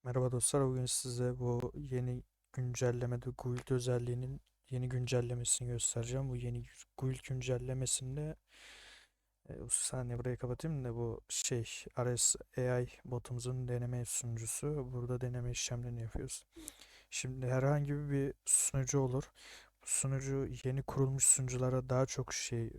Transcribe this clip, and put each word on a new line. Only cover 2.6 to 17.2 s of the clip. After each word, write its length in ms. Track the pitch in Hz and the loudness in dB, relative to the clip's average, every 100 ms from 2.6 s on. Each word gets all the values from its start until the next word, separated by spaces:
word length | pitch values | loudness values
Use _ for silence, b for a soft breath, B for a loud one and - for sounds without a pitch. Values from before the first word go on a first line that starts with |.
| 127 120 123 120 123 123 131 | -2 2 2 2 0 -2 -4
guild 400 | - 127 123 - | -4 -4 -4 0
özelliğinin 680 | 127 123 123 120 123 127 139 _ _ _ | 0 2 0 0 -2 -4 -8 _ _ _
yeni 180 | 123 127 | -4 0
güncellemesini 800 | 127 123 123 120 123 117 - 123 | 0 2 2 2 -2 0 0 0
göstereceğim. 600 | 117 - 120 117 131 135 | -2 0 -2 -2 -2 -2
Bu 80 | 123 | -2
yeni 280 | 120 120 120 - - - | -2 -4 -6 -16 -18 -4
guild 220 | 131 127 | -2 -2
güncellemesinde, 1120 | - 131 123 123 123 131 127 - 131 139 151 - B B B B B B B B _ _ - | -4 -4 0 0 0 0 0 0 -2 -4 -4 -6 B B B B B B B B _ _ -14
e, 160 | 123 | -10
bir 60 | 120 | -4
saniye 480 | - - 131 123 120 | -2 -2 -4 -4 -2
burayı 180 | 123 120 | -2 -2
kapatayım 480 | 123 123 160 147 | -4 -4 -2 -2
da 100 | 127 | -2
bu 260 | 117 117 - - | -2 -2 -4 -6
şey, 360 | - - 123 113 - - - | -4 0 -2 -2 -8 -8 -2
R 180 | 123 120 | 0 4
S 220 | - - - - | 2 2 -4 0
A 240 | 123 123 | 2 2
I 80 | 123 - | 0 -6
botumuzun 640 | - 123 - 123 123 127 123 | -6 -6 -4 -4 -2 -2 -2
deneme 360 | 123 123 123 | -2 0 -2
sunucusu. 880 | 120 - 120 113 113 - 143 151 127 | -2 -4 -2 -4 -4 -2 -2 -2 -2
Burada 280 | 127 120 123 | -4 -2 0
deneme 300 | 123 123 123 | 0 0 -2
işlemlerini 500 | 123 - 120 120 120 | -2 -2 -2 -2 -4
yapıyoruz. 460 | 113 - 131 - - B 156 B B B B | -4 -4 -6 -8 -12 B -12 B B B B
Şimdi 360 | - | -6